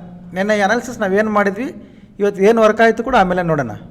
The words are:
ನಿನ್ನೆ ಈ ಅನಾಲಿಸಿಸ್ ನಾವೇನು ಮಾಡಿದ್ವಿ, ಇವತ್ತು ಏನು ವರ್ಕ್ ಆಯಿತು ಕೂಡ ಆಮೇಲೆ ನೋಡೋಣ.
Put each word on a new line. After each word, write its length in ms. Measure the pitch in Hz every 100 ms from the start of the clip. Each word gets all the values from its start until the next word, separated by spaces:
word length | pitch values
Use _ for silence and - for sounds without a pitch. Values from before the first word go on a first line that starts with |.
| - - - 180
ನಿನ್ನೆ 180 | 202 214
ಈ 40 | 196
ಅನಾಲಿಸಿಸ್ 300 | 233 240 240
ನಾವೇನು 280 | 202 196 220 208
ಮಾಡಿದ್ವಿ, 300 | 202 196 277 - - - - -
ಇವತ್ತು 220 | 202 190 196
ಏನು 100 | 233 220
ವರ್ಕ್ 160 | 220 226
ಆಯಿತು 200 | 226 233
ಕೂಡ 80 | 247
ಆಮೇಲೆ 240 | 180 180 170
ನೋಡೋಣ. 240 | 156 120 101 -